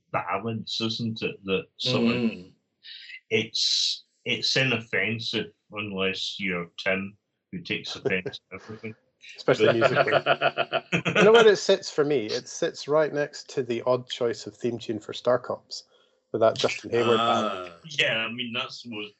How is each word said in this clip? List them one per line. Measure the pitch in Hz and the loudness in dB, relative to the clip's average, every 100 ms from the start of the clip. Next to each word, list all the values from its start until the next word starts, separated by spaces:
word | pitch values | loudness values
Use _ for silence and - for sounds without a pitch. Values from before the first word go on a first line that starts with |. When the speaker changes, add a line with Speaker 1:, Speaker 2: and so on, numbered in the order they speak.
| _ | _
Speaker 1:
ballads, | 101 87 95 113 113 92 - | -6 -4 -4 -4 -6 -6 -4
isn't | 113 113 117 95 | -4 -4 -6 -4
it? | - - | -6 -6
That | 98 95 - _ | -2 -2 -2 _
sort | 123 123 | -2 2
of | 117 | 2
Speaker 2:
Mm. | 123 117 95 87 _ _ _ - - - - _ | 2 0 -2 -14 _ _ _ -20 -20 -18 -20 _
Speaker 1:
it's, | 110 113 - - - - - - _ | -2 0 -2 0 0 0 -4 -10 _
it's | - 113 - 135 | -6 -4 0 2
inoffensive | 131 117 - 101 101 110 - 113 92 - _ | 2 0 -2 -2 -2 -2 -4 -4 -6 -12 _
unless | 104 104 95 95 92 - - | -10 -6 -2 -2 -2 -8 -6
you're | 98 87 87 - | -4 -4 -6 -6
Tim, | - 95 98 104 _ _ _ | -2 -2 -2 -12 _ _ _
who | 90 | -12
takes | - 107 - - | -6 -6 -6 -6
offense | - 95 92 - _ | -2 -2 -4 -12 _
to | 95 | -18
everything. | - 110 110 - | -16 -14 -14 -14
Speaker 3:
<laughs> | _ _ - - | _ _ -20 -6
Especially | - 127 110 | 2 6 6
Speaker 1:
But | 117 | 6
Speaker 3:
musically. | 127 127 135 | 4 4 4
Speaker 2:
<laughs> | 139 - - 147 - - - - 170 170 - | 2 2 2 0 -2 -2 -4 -2 -2 0 6
Speaker 3:
You | |
know | 196 | 8
where | 233 220 | 10 8
it | 190 | 6
sits | - 190 - | 4 2 2
for | - | -2
me? | 147 143 107 | 2 2 0
It | 120 127 | -4 -6
sits | - 165 - - | -6 -6 -6 0
right | 147 151 | 2 2
next | 143 143 - - | 0 -4 -6 -8
to | - | -6
the | 120 117 127 | -2 -2 0
odd | 127 123 | 0 -2
choice | - 120 117 - | -4 -2 -2 -8
of | |
theme | - 120 117 | -6 -4 -4
tune | - 107 | -6 -8
for | - | -6
Star | - - 123 | -4 0 0
Cops | - 101 _ - - _ _ _ _ | 0 -8 _ -16 -16 _ _ _ _
with | 113 | 2
that | 110 110 | 2 4
Justin | 120 - 107 | 0 -2 -2
Hayward | 117 117 113 | 0 4 4
Speaker 2:
Ah. | 117 117 110 | 4 2 0
Speaker 3:
ballad. | 95 90 85 156 | -4 -10 -14 -12
Speaker 1:
Yeah, | 147 143 113 | -2 -2 -2
I | 113 | -4
mean, | 120 123 | -6 -8
that's | 120 120 - | -8 -8 -12
the | 123 | -12
most | 107 101 - | -12 -12 -14